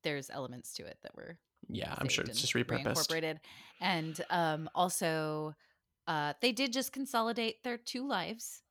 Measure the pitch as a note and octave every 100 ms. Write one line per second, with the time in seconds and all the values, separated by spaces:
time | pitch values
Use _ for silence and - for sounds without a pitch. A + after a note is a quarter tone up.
0 | E3+ C#3+ C3 - B2+ B2 - - - -
1 | - - - E3+ _ _ - - - -
2 | C3 - - A2+ B2+ A#2 B2 B2 C3+ C3
3 | D3+ D#3+ D#3+ D#3 - - - - F3+ F3
4 | D#3+ D#3 - F3 E3 D#3 D#3+ - F3 -
5 | E3+ D#3+ D#3 D3+ D#3 D3+ _ _ _ _
6 | - D#3 D3 C#3+ B3 A3+ C4+ B3 C4 -
7 | C4+ A#3+ A3+ A#3 A3+ - B3+ A#3+ - B3
8 | C#4 G#3 E3 A3+ - - _